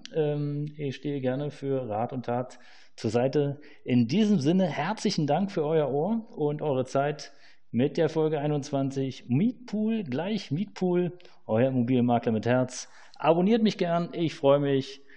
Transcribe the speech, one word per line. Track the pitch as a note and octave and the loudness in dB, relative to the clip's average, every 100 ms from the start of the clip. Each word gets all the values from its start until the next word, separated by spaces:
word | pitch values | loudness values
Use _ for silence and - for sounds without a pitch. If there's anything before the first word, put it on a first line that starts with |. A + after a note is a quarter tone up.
| - E3 | -4 -2
Ähm, | D3+ D3 D3 D3 D3+ D3+ | -2 -2 -4 -4 -6 -8
ich | C#3+ B2+ | -8 -6
stehe | D3 C#3+ | -6 -4
gerne | B2+ C3 D3 | -2 -2 -4
für | - C#3 C3+ B2 | -6 -4 -4 -2
Rat | G#2 A#2+ | -4 -4
und | C3+ A#2 | -4 -4
Tat | A#2+ B2+ - - - - - | -4 -4 -10 -20 -20 -20 -6
zur | A2+ | -2
Seite. | A#2 C3 D3 C#3+ C#3 - - | 2 2 2 0 -2 -12 -14
In | - B2 A2+ | 0 2 2
diesem | E3+ G#3+ G3+ | 2 4 4
Sinne, | C3+ F#3 F#3 | 2 2 2
herzlichen | D3+ D#3 A3+ A3 - D3 | -2 -4 -2 -2 0 0
Dank | D3 G3 | 0 0
für | F#3 D3 | -2 0
euer | D#3+ C#3+ | 2 0
Ohr | C#3 E3+ A3+ A3 - | 0 -2 -2 -6 -4
und | D3 D3+ | -2 -2
eure | D3+ C3 B2+ | -2 -2 0
Zeit | C3+ C#3+ D3+ - - - - - | 0 0 -2 -10 -20 -20 -20 -6
mit | A2+ C#3+ D#3 | 0 0 2
der | D#3+ | 0
Folge | D#3+ D#3 D3+ | 2 0 0
einundzwanzig. | D3 D3 C3+ C#3 C#3 C3+ C3+ - - | -2 -2 -2 -2 -2 -2 -4 -6 -2
Mietpool | B2 A3 - - G#3 G#3+ A3+ | 0 2 -2 -6 -4 -2 -2
gleich | F3 B2 F3+ G#3+ - | -4 -4 -2 -4 -4
Mietpool, | D3 G3+ - F#3 F3 F3 F3 - - - | -6 -6 -2 0 2 0 -4 -16 -14 -2
euer | A2 C3 | 2 2
Immobilienmakler | C3 A#2+ B2+ A#2+ A#2+ A#2+ | 2 2 4 4 2 2
mit | A2 A2 | 0 2
Herz. | B2+ B2+ - - - - - | 2 0 -4 -14 -18 -20 -2
Abonniert | D3 E3 F#3 A3+ | 2 4 4 4
mich | G#3+ F#3 | 2 0
gern, | F3 E3+ F3 | 0 0 -2
ich | - E3 - | -2 -2 2
freue | C#3 C#3+ | 4 6
mich. | C#3+ C#3 C3 - - | 4 0 -2 -8 -18